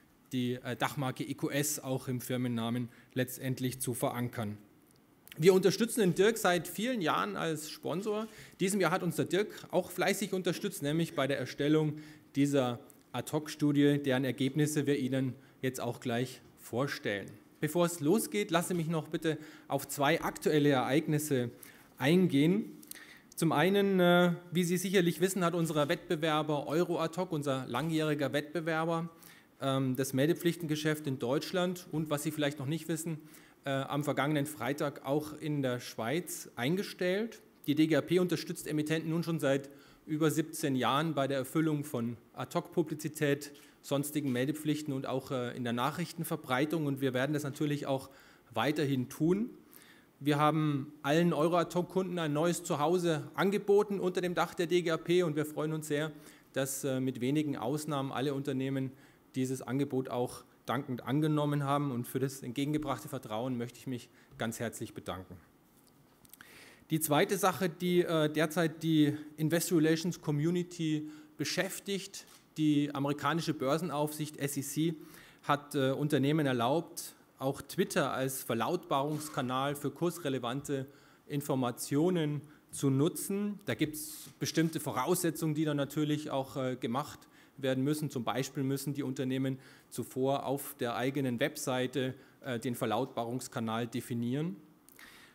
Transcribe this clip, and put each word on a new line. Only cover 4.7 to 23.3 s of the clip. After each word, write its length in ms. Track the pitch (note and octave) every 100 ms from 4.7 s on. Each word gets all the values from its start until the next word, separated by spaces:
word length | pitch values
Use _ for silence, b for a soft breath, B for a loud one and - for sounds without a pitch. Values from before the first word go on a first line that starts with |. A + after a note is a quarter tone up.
| - _ _ _ _ - -
Wir 160 | E3+
unterstützen 480 | F#3+ F3+ E3+ A3+ A#3+
den 140 | F#3
Dirk 240 | E3+ G3+ A3+
seit 280 | F#3+ F3 -
vielen 360 | - A#3 B3
Jahren 340 | D3+ D3+ G3+ F#3
als 320 | E3 D3+ -
Sponsor. 600 | - C3 E3 G#3+ G#3 A3+ B B B
Diesem 200 | F#3+ G3+
Jahr 120 | E3
hat 100 | F#3+
uns 140 | F3+ E3
der 100 | C3
Dirk 220 | F3+ G#3+ - -
auch 200 | - F3+
fleißig 420 | - E3+ G3 G3
unterstützt, 500 | F#3+ F3+ E3 G#3 -
nämlich 320 | C#3+ D#3+ E3
bei 120 | - C3+
der 100 | C3+
Erstellung 600 | B2+ - C#3+ D#3 D3+ D3+ B B B
dieser 440 | C#3 C#3+ C#3 B2 A#2+ - - _
Ad-Hoc-Studie, 880 | B2 - D3+ D3+ - D3 C#3+ C#3+ C#3+
deren 220 | C#3 B2+
Ergebnisse 600 | C3+ A#2+ C3 D#3 D3 D3+ C3
wir 120 | C#3+
Ihnen 360 | B2 C3 C3 A#2+ B B
jetzt 220 | B2+ -
auch 180 | A#2 B2
gleich 400 | B2 A#2 C3 - - -
vorstellen. 720 | - A2+ C#3+ - A#2+ G2+ G#2 - - -
Bevor 240 | D3+ F3
es 160 | E3+ E3+
losgeht, 500 | C#3+ A3 A3 G#3 G#3
lasse 220 | E3 E3+
mich 160 | F3 D#3
noch 200 | E3 C#3
bitte 280 | E3+ E3 D3+ B B B
auf 180 | C3+ -
zwei 360 | - C#3 E3
aktuelle 480 | F3+ - F#3+ D3+ C#3+
Ereignisse 800 | C3 A#2 C#3+ D#3+ D3 D3+ C3 A#2+ - B B B B
eingehen. 760 | C3 F3+ F3 C#3 D#3 G3+ - - B B B B B